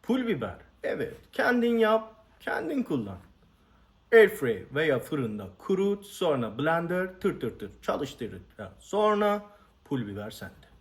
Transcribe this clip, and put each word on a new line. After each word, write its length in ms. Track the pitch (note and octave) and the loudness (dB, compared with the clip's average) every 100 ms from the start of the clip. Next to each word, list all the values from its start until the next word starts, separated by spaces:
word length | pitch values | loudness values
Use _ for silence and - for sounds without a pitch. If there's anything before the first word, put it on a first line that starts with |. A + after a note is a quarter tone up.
Pul 240 | - B3+ A#3 | 0 -2 0
biber, 300 | D#3+ G#2 - - _ | -2 -4 -8 -20 _
evet, 340 | - - - - - | -6 -4 -6 -8 -10
kendin 460 | - B3 B3 A#3 A3+ | -2 2 2 2 4
yap, 480 | A3 A3 - - _ _ | 4 4 0 -20 _ _
kendin 440 | - - E4 C#4+ | -6 -4 -2 -4
kullan. 340 | - C#3+ G2+ F2+ - _ _ _ _ _ _ _ _ | -2 -4 -4 -10 -18 _ _ _ _ _ _ _ _
Airfryer 500 | A3+ G3+ - B2+ G#2+ - C#3 | 8 8 6 -2 -2 -4 -2
veya 240 | D#3+ B2+ | 2 0
fırında 500 | - D3+ A#2 G#2 F#2+ - | 0 -4 -2 -6 -12 -14
kurut, 480 | - F#3+ G3+ G3+ - | -2 0 2 -2 -8
sonra 520 | - F3 C#3 A2+ A2 | -4 0 0 -2 -2
blender 640 | D3+ E3 E3+ F3+ F#3 - | 0 0 0 -2 -4 -2
tır 200 | G3 - | -2 -2
tır 200 | A#2 - | -6 -6
tır 120 | G2 - | -14 -8
çalıştırdıktan 920 | - - D3 - G#2+ F#2+ - - G2 - | -4 -4 -4 -8 -10 -12 -18 -16 -16 -16
sonra 680 | - G3+ G#3+ G#3 G#3 G#3 G3+ - _ _ - | -4 2 2 4 2 0 -4 -20 _ _ -6
pul 220 | C3+ G#2 | -6 -4
biber 240 | G2+ G#2 | -8 -10
sende. 360 | - G2+ - - - | -12 -16 -16 -20 -20